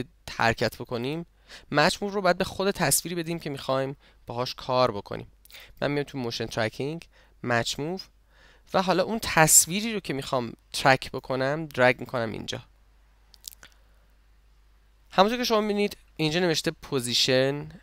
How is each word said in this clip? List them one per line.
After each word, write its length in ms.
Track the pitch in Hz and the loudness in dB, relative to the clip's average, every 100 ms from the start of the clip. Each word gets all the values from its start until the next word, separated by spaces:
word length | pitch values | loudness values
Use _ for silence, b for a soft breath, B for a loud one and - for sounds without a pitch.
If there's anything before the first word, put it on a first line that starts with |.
| 127 _ - | -4 _ -10
حرکت 460 | - 113 117 113 - | 0 2 2 -2 -4
بکنیم، 500 | 123 120 127 160 170 B B B - | -8 -6 -6 -6 -10 B B B -2
مچ 320 | 147 165 - | 2 2 2
موو 100 | 202 | -4
رو 100 | 202 | 0
باید 160 | 180 180 | 2 2
به 60 | |
خود 260 | 190 - 190 | -2 -2 -2
تصویری 440 | 190 151 - - | 0 0 0 0
بدیم 240 | 175 165 170 | -6 -6 -6
که 120 | 156 | -8
می‌خوایم 460 | 139 - 135 135 147 b b - | -6 -2 -2 -2 -6 b b -10
باهاش 280 | 117 127 | -6 -6
کار 360 | - - 127 123 | -6 0 2 2
بکنیم. 360 | 101 - - 113 _ - B B - | 0 -8 -10 -12 _ -20 B B -4
من 100 | 135 | -2
میام 140 | 143 | -2
تو 140 | 139 139 | -4 -6
موشن 280 | 120 - 117 | -6 -6 -4
ترکینگ، 600 | - 110 - 135 165 - b b _ | -2 -2 -2 -6 -8 -14 b b _
مچ 360 | 123 117 117 - | -2 0 0 -4
موو 220 | 147 190 - _ b b b b - | -6 -6 -10 _ b b b b -2
و 80 | - | 0
حالا 200 | 185 175 | 2 2
اون 160 | 156 220 | 0 -2
تصویری 720 | - - 156 - 160 185 226 | 0 4 8 8 6 2 -2
رو 80 | 208 | -4
که 120 | - | -4
می‌خوام 400 | 135 135 131 117 - _ | -6 -2 -4 -4 -10 _
ترک 380 | - 143 131 - | 2 6 6 4
بکنم، 560 | - - 131 131 151 156 | -10 -4 -2 -2 -2 -4
درگ 340 | 131 127 123 | 4 4 4
می‌کنم 320 | 123 127 113 | -2 -4 -4
اینجا. 300 | - - 120 - _ _ _ _ _ _ _ - - b b b b b _ _ _ _ _ _ _ _ _ _ | -6 -8 -10 -12 _ _ _ _ _ _ _ -20 -20 b b b b b _ _ _ _ _ _ _ _ _ _
همونطور 240 | - 202 240 | 4 4 2
که 60 | |
شما 160 | 240 220 | 0 2
می‌بینید، 360 | 214 208 208 - _ - | 2 0 -2 -4 _ -2
اینجا 240 | 156 160 | 0 2
نوشته 300 | 180 151 - | 2 0 -2
پوزیشن 1000 | 160 - 139 120 117 - 127 135 143 156 165 | -6 -4 -4 0 0 2 4 2 -2 -8 -16